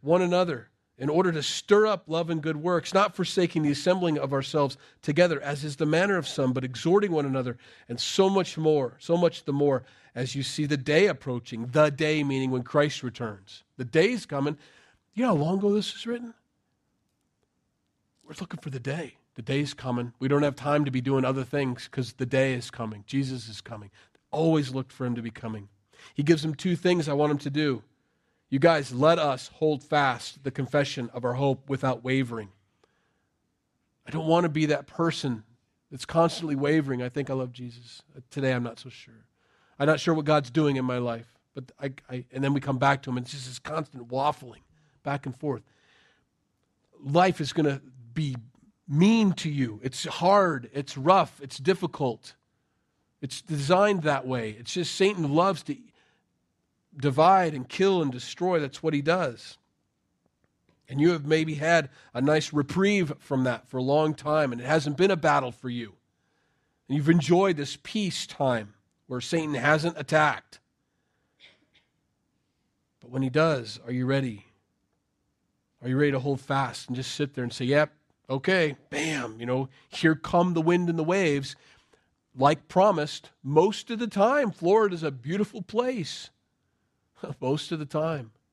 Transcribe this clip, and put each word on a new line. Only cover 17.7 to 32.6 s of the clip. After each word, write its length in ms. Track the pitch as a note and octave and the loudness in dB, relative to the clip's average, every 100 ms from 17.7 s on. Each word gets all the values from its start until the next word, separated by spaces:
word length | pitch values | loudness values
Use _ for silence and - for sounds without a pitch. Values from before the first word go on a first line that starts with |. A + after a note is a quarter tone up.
| _ _ _ _ _ | _ _ _ _ _
We're 120 | - D#3 | -20 -16
looking 220 | F#3 E3 | -12 -12
for 80 | D3+ | -10
the 120 | C3 | -8
day. 360 | B2+ D#3 C#3 - _ | -6 -6 -8 -14 _
The 80 | - | -14
day's 320 | G2+ C#3 D3 | -4 -2 -2
coming. 400 | - B2+ B2 A#2+ - | -6 -4 -4 -4 -4
We 100 | C3 | 0
don't 160 | C#3+ | 2
have 120 | D3 C3+ | 2 0
time 300 | D3 D3 C#3+ | 0 0 2
to 40 | |
be 120 | B2+ | 0
doing 240 | B2+ C3+ C3 | 0 0 2
other 180 | C3+ | -2
things 440 | B2+ C#3+ C3+ A#2+ - | -2 -2 -2 -4 -8
'cause 260 | - B2 | -6 -8
the 100 | - | -6
day 300 | B2+ C3+ C3+ | -2 0 0
is 160 | B2 - | -2 -6
coming. 340 | - A2 G#2 G2+ | -10 -10 -10 -6
Jesus 440 | C3+ C3+ B2+ A2 | -4 -4 -6 -12
is 100 | G#2 | -16
coming. 300 | - A2 G2+ - _ _ _ | -16 -16 -16 -20 _ _ _
Always 400 | D3 E3 D#3 C3 | 0 2 2 0
look 160 | C3 B2+ | -6 -10
for 140 | - | -8
him 100 | B2 | -6
to 60 | A#2+ | -4
be 100 | A2+ | -8
coming. 380 | A2+ A#2 G#2+ G2 _ _ _ - | -10 -10 -12 -14 _ _ _ -12
He 80 | - | -4
gives 180 | D3 D#3+ | 2 2
them 140 | D#3 | 2
two 200 | D3 F#3 | -4 -2
things 320 | E3+ F3+ F3+ D3+ | 0 2 2 2
I 60 | |
want 200 | C#3+ D3+ | 0 2
him 60 | D3 | 0
to 100 | D3 | -2
do. 340 | C#3+ D3+ A#2+ - _ _ _ _ _ _ | -2 0 -2 -8 _ _ _ _ _ _
You 100 | C3+ | 4
guys, 360 | E3+ D#3 C3 | 6 4 0
let 240 | B2 D3+ E3+ | 2 4 4
us 300 | D3 B2+ - | 2 -2 -8
hold 360 | - D#3 C#3+ | -2 0 0
fast 580 | - D3 C#3 A#2 - - | 0 2 2 0 -8 -10
the 80 | C#3 | -8
confession 600 | C#3 B2+ D3 C#3 - A#2+ | -6 -2 0 0 -4 -8
of 120 | B2 | -6
our 120 | A#2+ | -4
hope 340 | B2 C#3 C3+ - | 0 0 0 -4
without 340 | C3+ C3 A#2 | -4 -2 -2
wavering. 480 | B2+ C3 B2 A2+ G2+ _ | -2 -2 -2 -6 -12 _